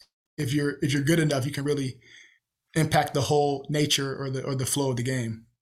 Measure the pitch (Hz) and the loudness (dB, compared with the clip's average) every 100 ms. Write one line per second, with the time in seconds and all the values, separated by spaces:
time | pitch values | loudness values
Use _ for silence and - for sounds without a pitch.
0 | _ _ _ - 131 147 143 - 143 143 | _ _ _ -6 -2 0 0 0 0 2
1 | 139 170 156 139 139 147 139 143 131 - | 2 4 4 2 -2 -2 -2 -2 -4 -8
2 | - - - _ _ _ _ 160 156 165 | -18 -20 -20 _ _ _ _ -2 2 2
3 | - 147 127 147 143 139 - 151 147 - | 2 0 2 2 2 0 -2 0 2 0
4 | 135 135 135 131 135 131 127 143 135 120 | -2 -4 -6 -4 -4 -2 -2 0 0 0
5 | 123 131 117 110 - _ | -2 -2 -4 -6 -14 _